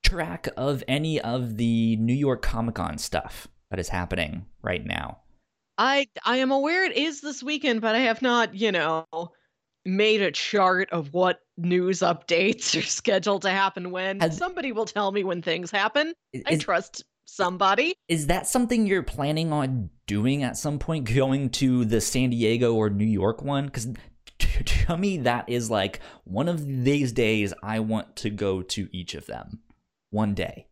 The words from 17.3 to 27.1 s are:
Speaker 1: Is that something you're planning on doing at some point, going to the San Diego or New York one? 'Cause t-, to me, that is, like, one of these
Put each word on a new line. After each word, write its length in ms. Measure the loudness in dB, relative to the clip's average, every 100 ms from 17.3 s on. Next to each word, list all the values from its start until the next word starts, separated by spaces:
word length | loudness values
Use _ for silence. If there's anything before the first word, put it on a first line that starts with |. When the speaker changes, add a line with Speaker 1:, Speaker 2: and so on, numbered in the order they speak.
| -2 -2 2 2 4 0 -2 _
Speaker 1:
Is 200 | -2 2
that 200 | 0 2
something 400 | 0 2 2 4
you're 160 | 2
planning 480 | 0 -4 -2 0 0
on 360 | 0 0 -2 -4 _ -4
doing 340 | 2 2 2
at 160 | 0 -2
some 220 | -4 -4
point, 340 | -2 -2 2
going 360 | 2 4 2 0
to 320 | 2 2 4 4
the 140 | 2
San 280 | 2 2 2
Diego 420 | 4 2 4 4
or 160 | 4 2
New 160 | 2 2
York 380 | 2 2 0
one? 260 | -2 -2 -2
'Cause 180 | -6 -8 -10 -16 _ -20 _
t-, 240 | 2 2
to 340 | 2 4 4 2
me, 200 | 0 2
that 300 | 0 0 0
is, 200 | -2 0
like, 300 | 0 0 -4 -16 -20
one 240 | -8 -2 0
of 180 | -2 -2
these 460 | 0 2 4 2